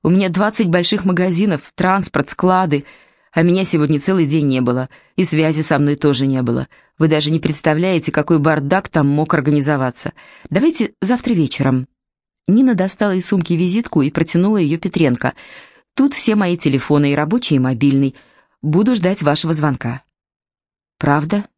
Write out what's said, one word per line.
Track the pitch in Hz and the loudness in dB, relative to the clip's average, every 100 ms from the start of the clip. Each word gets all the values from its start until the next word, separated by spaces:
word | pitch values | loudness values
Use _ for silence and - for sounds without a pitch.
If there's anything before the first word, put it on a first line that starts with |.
У | 156 | 2
меня | 185 185 | 2 2
двадцать | 170 208 214 190 | 0 -2 0 0
больших | 175 175 202 | 2 0 -2
магазинов, | 185 180 185 170 214 160 - | 0 0 0 0 0 -2 -6
транспорт, | - 185 196 - - 139 | -4 0 0 -2 -4 -4
склады. | - 180 185 185 143 139 - _ _ _ | -2 2 2 2 -2 -4 -20 _ _ _
А | - | 0
меня | 175 185 | 2 2
сегодня | 185 165 147 151 | 0 0 0 0
целый | 160 190 151 | 0 0 0
день | 156 147 | 0 0
не | 131 | 0
было. | 123 123 127 - _ - | 0 -2 -4 -14 _ -4
И | |
связи | 180 156 160 156 | 0 0 0 0
со | 151 143 | 0 0
мной | 147 143 | 0 0
тоже | 147 131 135 | 0 0 0
не | 131 | 0
было. | 123 120 131 - _ _ | -2 -4 -6 -16 _ _
Вы | 156 | 0
даже | 151 151 | 2 0
не | 160 | -2
представляете, | 156 147 165 151 180 175 - | -2 -2 0 0 0 0 -2
какой | - 147 165 | -4 0 2
бардак | 147 151 139 185 - | 2 0 0 -2 0
там | 156 143 | 0 2
мог | 147 156 | 0 0
организоваться. | 156 135 147 139 147 131 - - - - - - | 0 0 0 0 -2 -4 -6 -12 -14 -20 -20 -6
Давайте | 170 302 330 220 _ | 0 0 0 -6 _
завтра | 190 247 247 | -2 -2 0
вечером". | 196 143 - 139 131 127 _ _ _ _ _ - | 0 0 0 0 0 -4 _ _ _ _ _ 0
Нина | 208 262 196 | 2 4 2
достала | 190 - 208 | -2 0 0
из | 185 180 | 0 0
сумки | 196 165 | -2 0
визитку | 170 180 202 233 - | 0 0 0 0 0
и | 139 | 0
протянула | - 160 170 190 214 | 0 0 2 2 2
ее | 151 165 | 0 -2
Петренко. | 185 - 151 120 - - - - - _ _ | -4 0 0 0 -4 -8 -20 -20 -20 _ _
"Тут | - 277 | 0 0
все | - - 208 | 0 0 0
мои | 185 175 | 0 0
телефоны | 151 135 - 147 143 | 0 -2 0 2 2
и | 143 | 0
рабочий, | 151 240 - 139 | 0 -2 0 0
и | |
мобильный. | 127 123 139 135 139 - _ _ _ _ | 0 2 2 2 0 -4 _ _ _ _
Буду | 151 160 208 | 0 2 2
ждать | 240 180 196 | 0 -2 0
вашего | 147 147 160 | 0 0 -2
звонка". | 156 147 127 117 127 _ _ _ _ _ _ _ _ _ _ | -2 -2 -2 -6 -10 _ _ _ _ _ _ _ _ _ _
"Правда? | 147 143 156 202 208 | 0 0 0 -4 -6